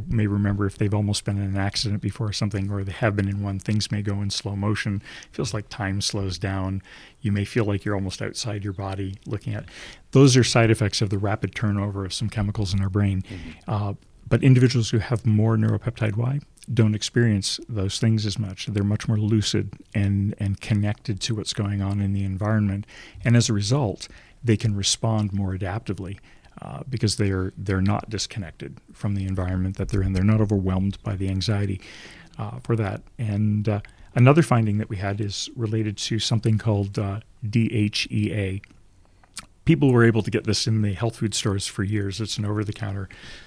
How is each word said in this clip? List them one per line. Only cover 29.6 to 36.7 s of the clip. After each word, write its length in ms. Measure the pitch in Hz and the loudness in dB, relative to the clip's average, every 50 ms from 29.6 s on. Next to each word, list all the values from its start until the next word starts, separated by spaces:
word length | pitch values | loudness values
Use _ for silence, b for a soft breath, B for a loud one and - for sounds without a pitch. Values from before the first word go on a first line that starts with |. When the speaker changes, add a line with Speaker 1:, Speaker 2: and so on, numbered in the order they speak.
| 92 95 95 - | -2 -2 -2 -4
Speaker 1:
that 100 | 98 - | -4 -2
they're 160 | - 98 95 | 0 0 0
in. 80 | 95 | 2
They're 140 | 95 90 95 | 2 2 4
not 160 | 104 110 110 | 4 4 4
overwhelmed 600 | 107 101 107 98 92 95 92 92 95 98 95 - - | 4 4 2 2 2 2 2 2 0 0 -2 -4 -6
by 120 | 107 101 | -6 -4
the 140 | 92 95 95 | -4 -2 -2
anxiety, 500 | 95 95 92 - 107 101 101 98 98 90 B B B B B B B B B B B - | -2 -2 0 0 0 0 0 -2 -4 -6 B B B B B B B B B B B -10
uh, 220 | 107 104 117 120 | -10 -10 -10 -8
for 160 | - - 120 | -4 -2 0
that. 280 | 110 110 95 104 - - - - - | 0 0 -2 -4 -6 -10 -14 -10 -6
And, 520 | 120 107 101 101 107 107 104 107 104 113 | -4 -2 0 0 2 2 2 2 0 0
uh, 100 | 104 104 B B B B B B - | 0 -2 B B B B B B 4
another 280 | 120 120 131 147 170 | 6 8 8 8 8
finding 360 | 165 - 131 117 113 107 101 107 | 6 6 4 4 4 2 0 -2
that 100 | 110 - | -2 -4
we 80 | 110 90 | -6 -4
had 240 | 104 98 101 104 | -4 -4 -4 -2
is 280 | 110 101 98 - - - - | -4 -6 -6 -6 -8 -10 -6
related 400 | 131 117 107 110 113 107 107 101 - | -6 -4 -2 -2 -2 -2 -2 -4 -6
to 220 | - - 120 110 | -4 -4 -2 -2
something 380 | - - 117 107 - 117 110 104 | 0 0 0 0 2 2 2 2
called, 420 | - 117 | 2 2